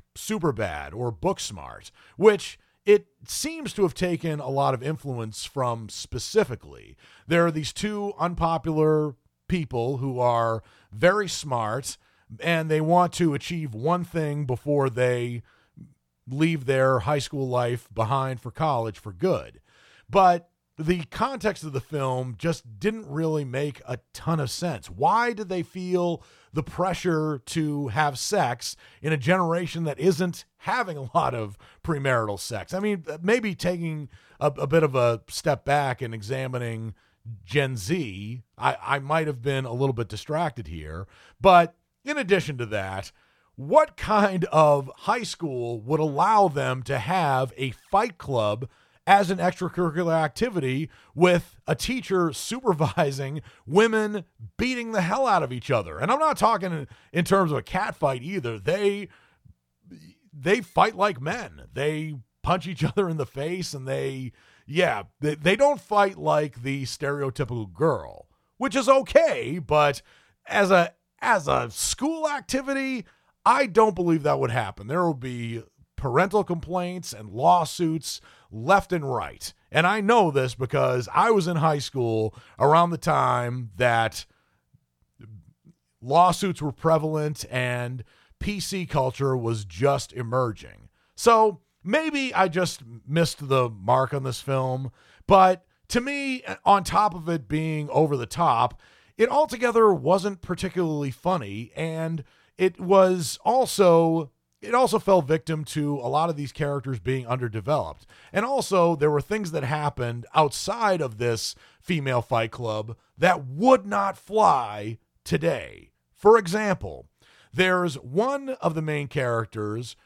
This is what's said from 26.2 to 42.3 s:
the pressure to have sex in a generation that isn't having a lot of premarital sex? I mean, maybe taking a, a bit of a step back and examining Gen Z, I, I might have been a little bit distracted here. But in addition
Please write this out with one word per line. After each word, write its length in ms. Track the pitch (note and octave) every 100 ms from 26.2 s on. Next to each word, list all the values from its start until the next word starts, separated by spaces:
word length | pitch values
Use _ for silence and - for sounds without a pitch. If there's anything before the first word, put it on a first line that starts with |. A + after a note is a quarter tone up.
| - _ _
the 100 | D3+
pressure 800 | - - F#3 E3+ F3+ D#3 D#3 C#3+ -
to 420 | E3 D3+ C#3+ C#3
have 280 | A2 D3+ C3
sex 600 | - G#3 B2+ A#2+ - - - -
in 100 | D#3
a 60 | D#3
generation 640 | B2+ F#3 E3 E3+ F3 E3
that 160 | D#3+ C3+
isn't 460 | F3+ D3+ F3+ - - _
having 360 | - B3 G3+ D3
a 140 | B2+
lot 220 | E3 C3 A#2+
of 220 | G#2 G#2 - _
premarital 560 | - D3 C3+ B2 G#2+ G2
sex? 340 | - G#2+ E2+
I 60 | F#3
mean, 240 | G#3 G3 D#3 D#3
maybe 340 | F3+ A#3+ G#3+ F3
taking 520 | F3+ F3 E3 D#3 C#3+ - _ -
a, 140 | D3 C#3
a 100 | D3
bit 160 | D#3+
of 120 | D3+ C3
a 260 | A#2+ A2+ -
step 380 | - D#3+ C3+ -
back 360 | C#3+ C#3 B2
and 120 | A#2
examining 800 | A2+ G2+ C3 C3 B2 A#2+ A2+ A2+ - _ _ A2+ G#2
Gen 320 | - D3 C3+ B2
Z, 640 | F#2 F3+ B2 F#2+ G#2 B2 - -
I, 200 | B2+ B2+
I 180 | - C#3+
might 280 | C#3 D#3+ D#3
have 140 | B2+
been 240 | C3+ C3+ B2+
a 80 |
little 180 | A#2+ C#3
bit 160 | A#2+ A#2
distracted 600 | G#2+ - D3+ D#3+ - D#2+
here. 380 | D#2+ D2+ E2 G2+ _ - -
But 340 | F#3+ F3 E3+ _ _ _ C4+
in 120 | D4
addition 400 | F#3+